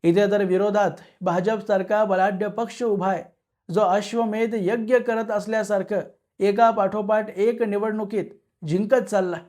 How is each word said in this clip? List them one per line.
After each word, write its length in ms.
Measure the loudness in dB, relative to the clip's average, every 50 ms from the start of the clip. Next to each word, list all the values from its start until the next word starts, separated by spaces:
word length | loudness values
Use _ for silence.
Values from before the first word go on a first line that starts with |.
इथे 280 | 4 4 4 4 4 2
तर 140 | 2 0 2
विरोधात 460 | 2 2 2 2 2 2 2 0 0 -2 -6 -20 -20 _ _
भाजपसारखा 840 | -4 -2 -2 0 0 0 -2 -2 -2 -2 -2 -2 0 0 0 0 2
बलाढ्य 440 | 2 2 2 2 0 0 -2 -4 -4
पक्ष 340 | -4 -6 -8 -8 -6 -4
उभा 260 | -2 -2 0 0 0 -2
आहे, 160 | -2 -4 -6 -12 _ _ _ _ _ _ _ -4 0
जो 60 | 2
अश्वमेध 760 | 2 4 2 2 0 -2 -2 -2 -2 -2 0 -2 -2 -2 -2
यज्ञ 420 | -2 0 0 0 -2 0 2 2
करत 340 | 2 2 2 -2 -2 -2 -2
असल्यासारखं 720 | -4 -4 -2 -2 -2 -2 -2 0 -2 -2 -2 -2 -4 -4 -4 -6 _ _ _ _ _ _
एका 300 | 0 0 4 6 4 4
पाठोपाठ 600 | 4 2 0 0 0 -2 -2 0 0 0 0 -4
एक 320 | -2 0 0 2 2 0
निवडणुकीत 640 | -2 -2 0 -2 -2 -2 -2 -4 -6 -4 -4 -4 -4 -6 -10 _ _ _ _ _ -6
जिंकत 420 | -2 0 0 2 2 2 2 2 0
चालला. 260 | -2 -2 0 -2 -4 -8 -10